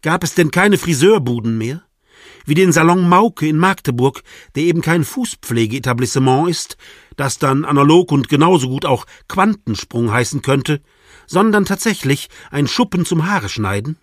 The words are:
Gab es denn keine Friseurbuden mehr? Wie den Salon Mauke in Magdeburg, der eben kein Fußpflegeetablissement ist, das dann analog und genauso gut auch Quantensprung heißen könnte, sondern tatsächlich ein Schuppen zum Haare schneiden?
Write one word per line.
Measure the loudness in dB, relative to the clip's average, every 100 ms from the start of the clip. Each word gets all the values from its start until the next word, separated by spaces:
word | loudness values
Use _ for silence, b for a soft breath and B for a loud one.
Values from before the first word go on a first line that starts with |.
Gab | -2 -2
es | -2 0
denn | 0
keine | 2 2 2
Friseurbuden | 0 2 4 4 2 -4 -4 -4
mehr? | -6 -10 _ _ b b b b -4
Wie |
den | 2 2
Salon | 4 4 2 4
Mauke | 4 2 0 -2
in | 0
Magdeburg, | 0 0 -4 0 -2 -2 B B B -4
der |
eben | -2 0
kein | 0 0
Fußpflegeetablissement | 0 -4 -8 -8 -6 -2 -2 -2 -4 -2 -2 0 2 2 0
ist, | -4 -8 -16 B B B -8
das | -6 -2
dann | 0 0 0
analog | 2 6 6 4
und | 0 0
genauso | 2 4 4 0
gut | -4 -2
auch | -2 -4 b b
Quantensprung | -2 0 0 -6 -8 -6 -4 0
heißen | 0 -2 -4
könnte, | -2 -2 -2 -6 b b b b b
sondern | 0 2 2 0
tatsächlich | -2 -2 -2 -2 -2 -4 B B
ein | -4 -2
Schuppen | 0 -2 -2 -2
zum | -2 -2
Haare | -4 -4
schneiden? | -6 -4 -4 -6 -12